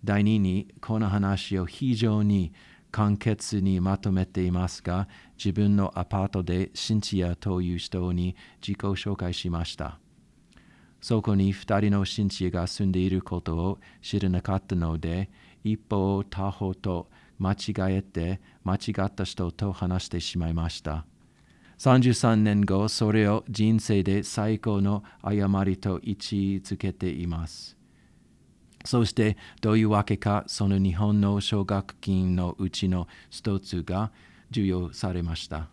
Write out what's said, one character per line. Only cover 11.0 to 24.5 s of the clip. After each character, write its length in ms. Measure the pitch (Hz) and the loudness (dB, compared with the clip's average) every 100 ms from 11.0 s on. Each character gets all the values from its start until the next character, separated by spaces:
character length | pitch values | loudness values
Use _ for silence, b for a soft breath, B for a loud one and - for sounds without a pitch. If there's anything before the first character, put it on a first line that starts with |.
そ 200 | - 113 | -2 0
こ 140 | 104 | 2
に 180 | 98 98 | 2 2
二 280 | 98 - 101 | 0 -2 0
人 120 | 104 | 2
の 140 | 101 95 | 2 0
シ 180 | - | 0
ン 40 | 101 | -2
チ 180 | - 90 | 0 -2
ア 40 | |
が 160 | 90 87 | -2 -4
住 220 | - 98 | -2 0
ん 40 | |
で 60 | 92 | 2
い 120 | 92 | 2
る 100 | 92 | 0
こ 200 | - 87 | -2 -6
と 160 | - 82 | -2 -2
を 220 | 90 98 B B | -2 -4 B B
知 200 | - 104 | -4 -2
ら 100 | 95 | 0
な 100 | 90 | 0
か 160 | - 95 | 0 -4
っ 60 | |
た 120 | - | -2
の 240 | 90 82 80 | -2 0 -2
で、 320 | 82 87 98 B B B | -4 -4 -6 B B B
一 140 | 107 107 | -4 -4
方 480 | _ 101 95 98 | _ 0 2 0
他 260 | 101 - 95 | -4 -6 -6
方 240 | 98 98 | -4 -4
と 360 | 92 104 87 85 B B _ | -4 -4 -4 -6 B B _
間 140 | 95 | -2
違 220 | 101 - 104 95 95 | -2 -4 -2 0 0
え 60 | |
て、 380 | 98 - 82 95 B B | -2 -4 -4 -4 B B
間 120 | - 95 | -4 -2
違 20 | - 104 | -2 -2
っ 80 | 98 | -4
た 120 | - | -2
人 280 | 95 - 90 | -6 -4 -6
と 200 | - 101 | -2 -4
話 320 | 90 90 90 | -2 -2 -2
し 40 | - | -2
て 100 | 87 | -6
し 200 | - 90 | -6 -4
ま 100 | 82 | -2
い 60 | |
ま 160 | 82 85 | -2 -4
し 100 | - | -6
た。 240 | 76 78 78 _ b b b b b b | -6 -6 -8 _ b b b b b b
三 240 | 131 131 | 4 6
十 140 | 127 | 6
三 300 | 117 120 110 | 4 4 4
年 180 | 107 104 | 4 4
後、 260 | 101 95 104 | 4 2 0
そ 240 | - 110 | 0 2
れ 160 | 107 104 | 4 4
を 160 | 107 - | 2 -2
人 300 | 110 110 110 | 0 4 4
生 220 | - 104 | 4 2
で 200 | 95 98 | 4 0
最 360 | - - 107 | -2 -2 0